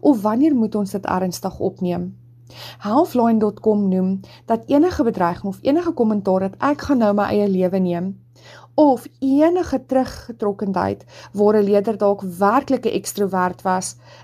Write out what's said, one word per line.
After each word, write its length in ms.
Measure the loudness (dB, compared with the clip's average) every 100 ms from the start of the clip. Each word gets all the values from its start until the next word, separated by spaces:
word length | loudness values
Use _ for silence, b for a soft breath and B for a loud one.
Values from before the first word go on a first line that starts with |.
of 220 | 2 2
wanneer 320 | 0 2 2
moet 200 | 2 0
ons 160 | -2 -4
dit 160 | -6 -4
ernstig 540 | -2 -2 -4 -8 -6
opneem? 560 | -6 -4 -4 -4 -8 -12 -20 -20 -20 B B B
Healthline 600 | -2 0 2 2 2 2
dot 220 | 0 0
com 280 | 0 0 2
noem 320 | 0 0 -4 B B -4
dat 160 | -4 0
enige 380 | 2 2 2
bedreiging 400 | -2 0 -2 -2
of 140 | -8 -4
enige 300 | 0 0 0
kommentaar 480 | 0 0 0 0 0
dat 160 | 0 -2
ek 220 | -2 -2
gaan 180 | -2 0
nou 160 | 2
my 80 | 2
eie 260 | 0 0 0
lewe 300 | 0 0 0
neem 420 | -2 -2 -6 -10 _ B B B B
of 320 | 2 4 4 -2 -6
enige 680 | 0 4 4 2 -2 -4 -2
teruggetrokkenheid 1200 | -2 -2 -6 -16 -6 -6 -4 -4 -2 -2 -4 -10 B B
waar 240 | 0 4 4
'n 80 |
leerder 340 | 4 2 2 0
dalk 240 | 0 0
werklik 640 | -4 0 2 2 0 -2 -2
'n 20 |
ekstrovert 720 | -4 -6 -4 -2 0 -2 -2
was, 340 | -2 -2 -4 -12 B B